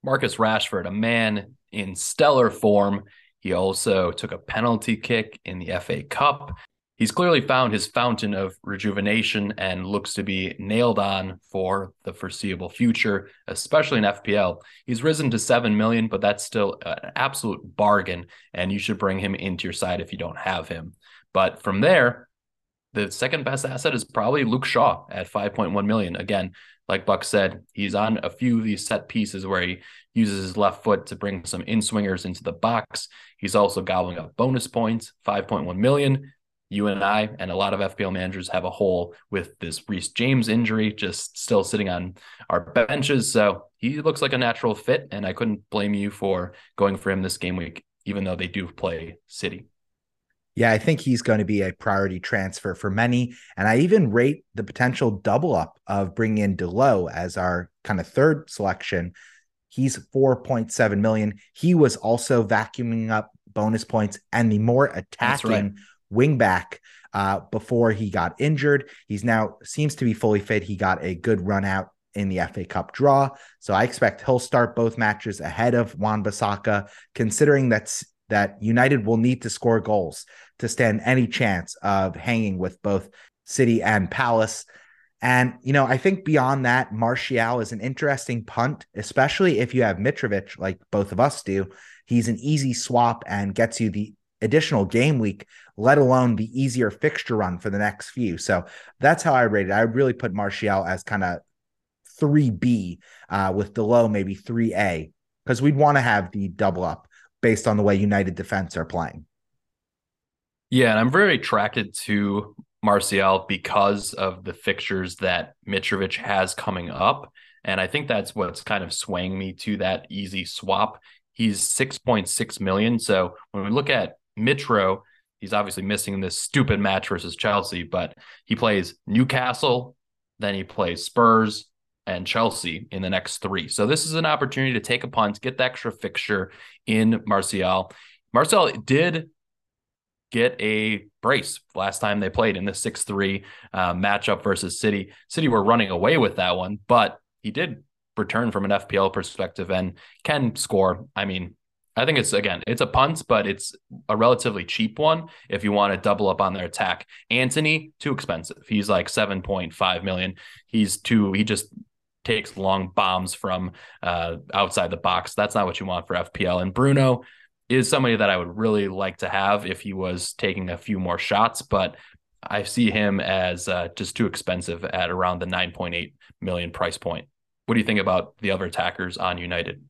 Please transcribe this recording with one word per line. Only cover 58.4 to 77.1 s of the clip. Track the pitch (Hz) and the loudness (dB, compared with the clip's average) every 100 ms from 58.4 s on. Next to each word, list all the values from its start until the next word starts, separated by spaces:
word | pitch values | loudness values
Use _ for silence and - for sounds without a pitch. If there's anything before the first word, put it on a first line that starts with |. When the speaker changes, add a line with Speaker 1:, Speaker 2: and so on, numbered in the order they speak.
| - | -4
Speaker 2:
selection. | - 98 90 - 92 87 - - _ _ _ _ | -4 -2 -2 -4 -4 -4 -10 -20 _ _ _ _
He's | - 131 - - | -2 -2 -2 -4
four | 135 135 127 | 2 4 2
point | - 123 113 | 0 -4 -4
seven | - 110 101 | 0 2 4
million. | 110 110 107 101 _ | 2 2 0 -4 _
He | - 165 175 | -2 2 6
was | 139 - | 6 4
also | 107 120 - 123 101 | 0 0 2 2 4
vacuuming | 107 110 - 120 113 110 | 0 0 -6 -4 -2 0
up | 107 - _ _ | -2 -2 _ _
bonus | - 107 110 - | -2 0 0 0
points | 113 104 - _ | 0 0 -4 _
and | 117 113 | 2 2
the | 104 | 4
more | 113 123 139 | 4 4 2
Speaker 1:
That's | - 98 - 120 139 - | 0 -12 -2 0 0 0
right. | |
Speaker 2:
attacking | 202 202 101 - _ _ | 0 0 -6 -20 _ _
wing | 104 139 131 | 2 4 6
back, | 107 92 - - _ - - | 4 4 -2 -18 _ -20 -8
uh, | 101 98 98 92 | -4 -2 -2 -4
before | 110 - 120 113 | -8 -2 2 4
he | 104 107 | 2 -2
got | 98 85 - | 0 -2 0
injured. | 147 151 147 143 - - _ | 0 2 4 2 0 -20 _
He's | 104 120 | -4 2
now | 113 107 - | 2 2 -6
seems | - - 151 151 | -12 -4 -2 0
to | 120 | 0
be | |
fully | 110 113 104 | 2 2 2
fit. | 101 107 | 2 -2
He | 98 95 | -2 -2
got | 98 92 | 0 0
a | 90 | -2
good | 85 117 107 92 | -4 0 0 0
run | 98 98 | 0 0
out | 95 92 _ _ 101 | -2 -4 _ _ -6
in | 98 | -4
the | 92 | -2
F | 87 - | -4 -6
A | |
Cup | 87 92 87 | -6 -6 -6
draw. | - 143 139 135 - - _ | 2 4 4 2 -4 -20 _
So | - | 0
I | 98 | 2
expect | 120 - 113 - | 2 2 0 0
he'll | - 123 | 0 0
start | - 123 117 - | 2 2 2 0
both | 117 113 | -2 2
matches | 107 104 113 98 | 0 0 -6 -8
ahead | 78 90 120 120 | -8 0 2 2
of | 113 73 | 0 -2
Wan-Bissaka, | 107 107 101 - 107 101 - 101 98 - _ | -2 0 -2 -2 -2 0 0 -2 -2 -18 _